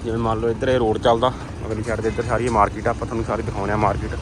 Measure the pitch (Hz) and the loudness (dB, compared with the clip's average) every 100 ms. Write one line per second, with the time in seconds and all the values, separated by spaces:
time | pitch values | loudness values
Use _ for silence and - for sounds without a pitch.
0 | 120 113 113 110 117 110 131 127 113 107 | -4 -2 0 0 0 0 2 2 4 4
1 | 123 117 127 127 - - 110 110 110 110 | 4 4 2 0 -10 -8 -6 -4 -4 -2
2 | 113 104 117 113 123 110 101 107 113 117 | -2 -2 0 0 2 4 2 2 -2 -2
3 | 110 113 113 107 110 104 98 107 107 101 | -4 -4 -2 -2 -4 -4 -2 2 2 0
4 | 107 - | -4 -6